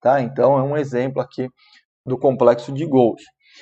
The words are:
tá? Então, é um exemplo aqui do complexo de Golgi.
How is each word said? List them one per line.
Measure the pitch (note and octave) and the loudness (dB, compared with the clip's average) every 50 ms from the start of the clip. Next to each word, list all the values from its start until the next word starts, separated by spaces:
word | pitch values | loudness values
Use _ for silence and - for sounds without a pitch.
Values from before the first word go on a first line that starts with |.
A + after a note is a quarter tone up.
tá? | - A#2+ C3+ C#3+ | 0 0 2 2
Então, | B2 A2+ - A#2 A#2+ C3 C#3+ C3+ | 0 -4 -2 0 2 2 2 2
é | |
um | C3 C#3 D3 | 0 -2 -4
exemplo | D3+ C#3+ C3 A#2+ A#2+ B2+ C3+ C3+ C#3 | -4 -4 -4 -4 -4 -4 -4 -4 -6
aqui | A#2+ - - - B2+ B2+ _ _ _ _ _ _ _ _ _ _ - | -8 -8 -8 -10 -10 -10 _ _ _ _ _ _ _ _ _ _ -8
do | C3 C3 A#2+ | -8 -6 -2
complexo | - C#3 B2+ - B2+ A#2 A#2+ A#2+ - - | 0 0 2 4 4 4 4 2 -2 -10
de | C#3 C3+ D#3+ | -8 -8 -6
Golgi. | E3 C3+ C3 A#2+ A2 - - - _ _ _ _ _ _ - | 0 2 2 2 2 0 -4 -14 _ _ _ _ _ _ -20